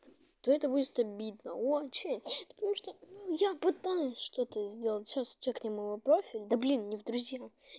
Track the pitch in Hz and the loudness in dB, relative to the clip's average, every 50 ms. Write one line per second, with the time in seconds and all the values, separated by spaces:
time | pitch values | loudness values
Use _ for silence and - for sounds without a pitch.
0 | - - - _ - _ _ _ - 240 285 302 302 269 254 285 262 - - - | -20 -20 -20 _ -20 _ _ _ 2 4 4 4 4 2 2 2 2 2 2 0
1 | 226 214 202 202 220 220 202 - - - 170 202 220 269 294 294 302 262 - - | 0 0 -2 -8 -8 -8 -10 -10 -10 -8 -4 0 2 2 2 2 0 -4 -6 -4
2 | - 320 254 220 - - - - - - - - 427 392 403 - - 370 359 - | -2 -2 -4 -4 -4 -6 -6 -6 -8 -10 -8 -2 -2 0 0 -2 -4 -8 -12 -12
3 | - - 370 403 415 370 320 320 392 392 359 285 - 370 - - - 370 370 349 | -16 -20 -18 -10 -4 -2 0 2 2 2 2 2 2 2 2 2 0 0 0 2
4 | 302 254 240 - - - - - 247 - - 214 208 202 208 226 233 226 214 208 | 0 0 -2 -4 -8 -4 -2 -2 -2 -2 -2 -4 -6 -6 -4 -2 0 0 0 0
5 | 214 - - 269 240 - - - - 262 226 - - 220 214 208 208 208 208 214 | -2 -4 -2 -2 -2 -2 -4 -4 -2 -2 -2 -2 -2 -4 -4 -2 -2 -4 -4 0
6 | - 262 302 381 381 - - 214 208 208 247 233 240 269 285 240 208 202 214 208 | 4 6 6 6 4 0 -8 -6 0 2 2 4 4 4 2 2 0 -2 -6 -6
7 | - - 226 247 240 - 262 247 233 220 - _ - - - | -4 -4 -2 -2 0 -2 -2 -4 -8 -12 -16 _ -20 -20 -20